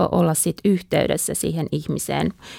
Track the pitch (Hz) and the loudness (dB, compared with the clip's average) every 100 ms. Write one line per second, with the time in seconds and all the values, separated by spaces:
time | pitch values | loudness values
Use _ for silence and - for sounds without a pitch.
0 | 175 - 170 156 175 - 208 185 - 156 | 2 4 2 2 -2 0 2 2 2 0
1 | - 151 - - 165 160 147 151 151 151 | 2 0 -2 -2 -2 -2 -2 -4 -2 -4
2 | - 139 160 - - | -2 -2 -2 -6 -16